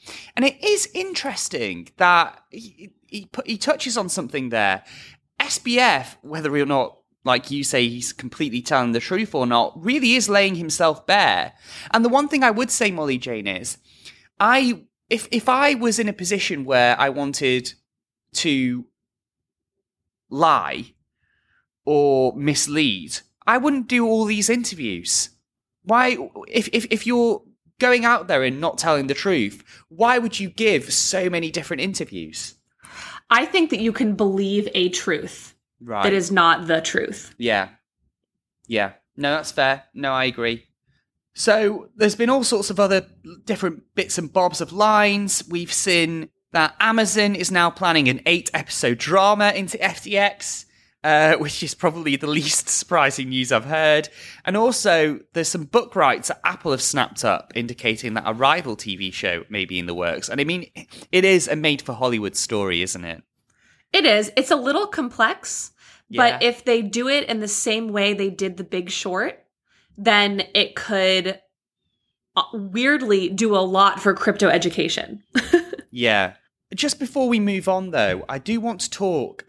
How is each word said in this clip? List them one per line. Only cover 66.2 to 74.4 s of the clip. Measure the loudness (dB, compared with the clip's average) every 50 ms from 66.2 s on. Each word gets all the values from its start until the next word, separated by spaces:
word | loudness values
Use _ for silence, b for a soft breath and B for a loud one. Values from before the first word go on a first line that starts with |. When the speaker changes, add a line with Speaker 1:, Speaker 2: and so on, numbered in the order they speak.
| 4 4 4 2
Speaker 1:
Yeah. | 0 0
Speaker 2:
if | 0 0 0
they | 2 2 2
do | 2 -2 -2 -2 0 0
it | 0 0 0
in | -2 -4 -4
the | -4 -4
same | -4 -4 -2 -2 -2 -2 -4 -4
way | -2 0 0 0 0
they | 0 -2 -4
did | -4 -4 -6 -6 -6
The | -8 -10
Big | -6 -6 -6 -6 -6
Short, | -8 -6 -6 -4 -4 -2 -4 -4 -6 -12 _ _ _ _ _ _ _ _ _ _ _
then | -2 2 4 4 6 4 2 0 -2 -4 0 0
it | 0 0 0 -2
could, | -10 -6 -4 -2 2 2 4 2 2 0 -2 -6 -8 _ _ _ _ _ _ _ _ _ _ _ _ _ _ _ _ _ _ _
uh, | -4 -4 -4 -6
weirdly | -10 -10 -6 -4 -2 0 0 0 0 0 0 0 0 0
do | -2 -2 -2 0 2 2
a | 0
lot | 0 0 2 2 2 2 2 2
for | 0 0 0
crypto | 2 0 -2 0 2